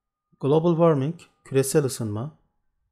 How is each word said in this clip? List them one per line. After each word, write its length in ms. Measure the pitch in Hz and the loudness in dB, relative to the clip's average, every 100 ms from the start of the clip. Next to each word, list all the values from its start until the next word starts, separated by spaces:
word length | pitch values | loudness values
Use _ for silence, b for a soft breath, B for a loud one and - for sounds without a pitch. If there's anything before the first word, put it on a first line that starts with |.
| _ _ _ - | _ _ _ -8
Global 320 | 135 156 170 | 0 0 2
warming, 480 | 165 170 143 143 - - _ | 2 2 2 -2 -8 -16 _
küresel 420 | - 131 131 156 135 | -4 -2 0 0 0
ısınma. 520 | - 110 104 143 - _ _ _ _ _ | -4 -6 -6 -10 -14 _ _ _ _ _